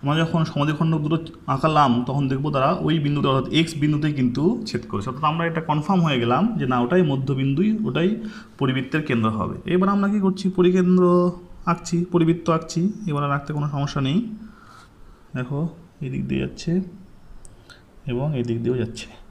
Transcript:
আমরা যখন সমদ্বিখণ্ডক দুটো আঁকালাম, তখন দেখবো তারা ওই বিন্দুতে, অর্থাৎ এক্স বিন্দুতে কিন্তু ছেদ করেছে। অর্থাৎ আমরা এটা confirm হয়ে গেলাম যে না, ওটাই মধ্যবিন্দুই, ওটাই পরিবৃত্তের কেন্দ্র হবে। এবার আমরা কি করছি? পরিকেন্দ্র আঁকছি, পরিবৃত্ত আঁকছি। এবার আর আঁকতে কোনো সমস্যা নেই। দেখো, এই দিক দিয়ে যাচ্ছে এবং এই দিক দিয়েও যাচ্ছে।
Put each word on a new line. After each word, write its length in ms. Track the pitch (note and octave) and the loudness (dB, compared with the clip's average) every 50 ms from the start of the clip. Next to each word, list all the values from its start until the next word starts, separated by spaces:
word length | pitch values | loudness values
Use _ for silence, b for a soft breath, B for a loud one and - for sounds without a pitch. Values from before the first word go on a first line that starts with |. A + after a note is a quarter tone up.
আমরা 140 | - C#3 D3+ D#3+ | 0 0 0 2
যখন 260 | E3 E3 - E3 D#3 | 0 0 2 0 0
সমদ্বিখণ্ডক 560 | - - D3 C#3+ D3+ D#3 D3+ E3+ D#3+ E3 D3+ | 0 0 0 0 0 0 0 0 2 2 0
দুটো 180 | D3 D3+ E3 E3 - - - - - | 0 0 -2 -2 -2 -6 -14 -14 -6
আঁকালাম, 580 | - C3+ C3+ D#3 D#3+ D#3 D3+ D3 C3 A#2+ A#2+ B2 | -4 -4 0 0 2 4 6 6 6 4 2 2
তখন 240 | C3 C3+ C#3+ C#3 C3 | 0 -2 0 0 0
দেখবো 220 | C3+ C3+ C#3+ D3+ | 0 -2 -2 -2
তারা 220 | D3 C3+ C3 C#3+ - - | 0 2 2 2 2 0
ওই 180 | D#3+ D3+ D#3+ E3 | 0 0 0 2
বিন্দুতে, 300 | C#3+ D3 C#3+ D3 C#3+ C#3+ | 2 0 0 2 2 2
অর্থাৎ 240 | C3+ C3 B2 - | 2 2 0 2
এক্স 200 | G2+ D3+ E3 E3 - | 2 2 2 2 0
বিন্দুতে 360 | C#3+ D3 D3+ D3+ D3 D3+ D3+ | -2 0 2 2 2 0 0
কিন্তু 500 | C#3+ C3+ B2+ A#2+ A#2+ C#3 D3 F#3 B3 A3 - | 0 2 0 0 2 2 2 2 2 0 -4
ছেদ 160 | - - A#2+ - - | -6 -6 -6 -6 -4
করেছে। 200 | - G#2 G2 B2+ | -6 -4 -4 -6
অর্থাৎ 140 | C3 C#3+ D#3 | -6 -2 -2
আমরা 220 | D3+ D#3 E3 E3+ | 0 0 0 -2
এটা 140 | E3+ E3 E3 | -2 -2 -4
confirm 400 | D#3+ - D3 D3+ D3 - G3 F3+ | -2 0 -2 -2 2 2 2 2
হয়ে 200 | E3 D#3 C#3 B2 | 4 2 2 2
গেলাম 380 | A#2+ A#2 B2 C#3 F#3+ A#3+ A3+ D#3 | 2 2 2 2 2 2 0 0
যে 80 | C#3+ | -2
না, 140 | B2+ C3 B2 | 0 0 0
ওটাই 220 | B2 A#2+ F3 F#3 | 2 2 4 4
মধ্যবিন্দুই, 760 | F3+ D3 C3+ C3+ C3 C3+ C#3 C3 C3+ C#3 C#3 D3 G3 G#3+ A3 G#3 G#3+ | 4 2 0 -2 -2 -2 -2 0 0 0 2 2 2 2 2 0 -2
ওটাই 240 | C3 C3+ D3 E3 F#3+ G#3+ - B B B B B B - - | -2 0 0 0 0 0 -2 B B B B B B -6 -2
পরিবৃত্তের 440 | C#3+ C3 B2+ C3+ B2+ - - D#3 | -2 0 0 -2 -4 -2 -4 -4
কেন্দ্র 280 | D3+ - C3+ A#2 A2 A2 | -2 0 0 0 0 0
হবে। 260 | A2 G#2 - D#2+ F2+ - - | 0 -2 -4 -4 -6 -8 -4
এবার 240 | - E3+ F3+ F#3+ F#3+ | 0 0 2 2 2
আমরা 200 | G3+ G3+ G3 G3+ | 2 2 2 2
কি 120 | G#3 G#3+ | 0 2
করছি? 300 | F#3+ F#3+ F#3 - - F#3 | 2 0 0 0 -2 -2
পরিকেন্দ্র 800 | F#3 - F3+ F3+ F3+ F#3 F3+ F3+ F3+ F3+ F3+ F3+ F3 F3+ F3 F3+ F3 - - - - - - | 2 4 4 4 6 4 4 6 6 6 6 6 6 4 4 2 0 -4 -14 -18 -18 -8 -2
আঁকছি, 380 | F3 F3 F#3 - - E3+ E3+ F3+ F3+ | -2 -2 -2 -2 -2 -2 -2 -2 2
পরিবৃত্ত 380 | - F3 E3 D#3+ E3+ E3+ - - | 2 2 4 4 2 0 2 0
আঁকছি। 420 | E3 D#3+ D#3+ - - E3 E3+ G#3 G#3 - - | 0 0 -2 -4 -2 0 0 0 -2 -4 -6
এবার 180 | F3 D3 C#3+ C#3+ | -4 -2 -2 0
আর 60 | C#3+ | 0
আঁকতে 220 | C#3 C#3+ C#3+ - | -2 -2 -2 -4
কোনো 160 | D3+ D3 D3 D3+ | -4 -4 -2 -2
সমস্যা 320 | C#3+ C#3 C#3 C#3+ - C#3+ | -2 -2 -4 -2 -2 -2
নেই। 180 | C3+ C3 D3 G3+ B3 A3 G#3+ B B B B B B B B B B B - - - - - - - - - | 0 2 2 0 0 -2 -10 B B B B B B B B B B B -20 -20 -20 -20 -20 -20 -20 -12 -8
দেখো, 340 | B2+ B2+ B2+ C#3+ C#3+ E3 E3 - - - - - - | -8 -6 -4 -4 -4 -4 -4 -6 -12 -20 -20 -14 -12
এই 100 | C#3+ C3 | -10 -8
দিক 180 | C3+ C3 C3+ C3 | -6 -6 -4 -2
দিয়ে 120 | C3 C3+ | -2 -2
যাচ্ছে 400 | C3 - - - - - E3 F#3 F#3 - - - - - - - - - - - B B B B B B B B B B - - - | -2 -4 -6 -8 -4 -2 -2 -2 -2 -4 -12 -18 -20 -20 -20 -20 -20 -20 -20 -18 B B B B B B B B B B -20 -12 -8
এবং 300 | C#3 A#2+ A#2+ C3+ D#3 D3+ | -4 -4 -2 -2 -2 -2
এই 80 | B2+ A#2 | -2 0
দিক 140 | A#2+ A#2 A#2 | 0 -2 -2
দিয়েও 160 | A#2 A#2+ B2+ B2+ | 0 0 0 0
যাচ্ছে। 280 | A#2 A2+ - - - - - - - - | -2 -4 -6 -12 -14 -16 -18 -20 -20 -20